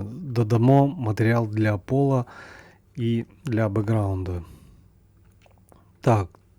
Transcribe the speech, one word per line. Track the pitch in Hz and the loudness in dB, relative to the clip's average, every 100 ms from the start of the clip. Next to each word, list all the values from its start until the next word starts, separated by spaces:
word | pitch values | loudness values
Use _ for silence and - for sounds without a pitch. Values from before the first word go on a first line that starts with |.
| 98 | -8
додамо | 127 165 120 110 117 120 139 139 | -12 -6 -2 0 2 4 6 4
матеріал | 143 113 104 110 117 113 | 0 -4 0 2 2 0
для | 107 107 104 | 0 0 0
пола | - 131 139 135 120 - - - - _ _ - | -2 0 2 0 -2 -10 -20 -20 -20 _ _ -6
і | 117 117 117 - - | -2 -2 -4 -10 -4
для | 110 110 | 0 0
бекграунду. | 101 104 110 101 95 92 90 82 - - - _ _ _ _ _ _ _ _ _ - _ _ | 0 0 0 0 -2 -4 -8 -10 -18 -20 -20 _ _ _ _ _ _ _ _ _ -20 _ _
Так, | - 110 95 - _ | 0 2 0 -10 _